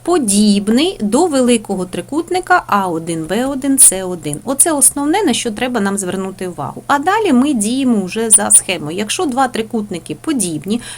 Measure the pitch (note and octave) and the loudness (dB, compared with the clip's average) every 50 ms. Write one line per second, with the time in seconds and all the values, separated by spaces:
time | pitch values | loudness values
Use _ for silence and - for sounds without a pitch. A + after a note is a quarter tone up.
0 | - E4 F4 F4 B3+ G3+ G3 G#3 G#3+ G#3 G3+ G3+ G3 G#3 A3+ B3+ D#4 F#4 G4 - | -2 0 2 2 2 2 2 4 6 6 4 4 2 2 2 4 4 2 0 -2
1 | A3 G3 G#3 C#4 F4+ F4+ C#4 C4 B3 A#3+ A#3+ A3 G#3+ - G3 F#3 F3+ F#3 - F3+ | -2 0 2 2 2 4 4 2 4 4 4 2 2 -2 -4 -4 -4 -6 -6 -8
2 | E3+ - C#4 D#4+ E4 - F4+ F#4 F4+ - F4+ E4+ - - - G3+ G3 F#3 D#3+ E3 | -6 -4 -4 -4 -2 -2 -2 -2 0 2 2 2 2 2 0 0 0 0 -2 -4
3 | E3 E3+ E3 E3 D#3+ D#3+ F#3 A3+ B3+ C4+ C#4+ C4 C#4 C#4 C4+ C4 - - F#3+ F#3+ | -4 -4 -4 -4 -4 -2 -2 -2 0 -2 -2 -2 0 0 2 4 4 2 2 0
4 | F#3+ F3+ F3+ E3+ D3+ D3 C#3+ - - A3+ C#4 C#4 - F4 D#4 C#4 B3+ - - C#4+ | -4 -4 -6 -6 -6 -6 -6 -6 -4 -4 -2 0 0 0 2 2 2 0 0 0
5 | C#4+ D4 E4 G#4+ G#4 D4 A3+ - - A#3+ G#3 G#3 B3+ C4 B3 A#3 G3+ G3 G3 G3 | 0 2 2 2 2 2 2 0 -2 -4 -4 -2 -2 -2 0 0 0 0 0 -2
6 | F#3+ F3+ F3+ F#3+ F#3+ F#3+ F#3 - F#3+ F3+ E3+ D3+ C#3 - - - - - C#4 C#4+ | -4 -4 -4 -4 -4 -6 -6 -6 -8 -8 -6 -6 -8 -8 -8 -6 -2 0 0 0
7 | C#4+ F#4 G4 A4+ A4 F4+ C4 A#3+ C4 D4+ D4 A3 G3+ A3 B3 C4+ C#4 B3 A#3 G3+ | 2 2 2 2 2 4 4 4 4 4 2 0 0 0 0 0 2 2 2 2
8 | F#3 F3+ - A3 A3+ A3+ G#3+ G3+ G#3 G#3+ - - - - F#3 D#3+ D3 D3 E3+ F#3+ | 0 -2 -4 -2 0 2 2 2 2 2 0 0 0 0 -4 -4 -4 -6 -4 -4
9 | G#3+ G#3 - - F#4 C#4+ A#3+ C4 C4+ B3+ - G#3+ A3 A3 - A3 G#3 G#3 F#3 E3 | -4 -4 -2 -2 -2 0 2 0 0 0 0 -4 -6 -4 -4 -4 -4 -4 -6 -8
10 | - - D3+ - - D#4 D#4 B3 F#3+ F3 D#3+ D3 D3 F#3+ A3 A#3+ - - - | -8 -10 -10 -8 -4 -4 -2 -2 -2 -4 -4 -4 -4 -2 -4 -4 -4 -8 -16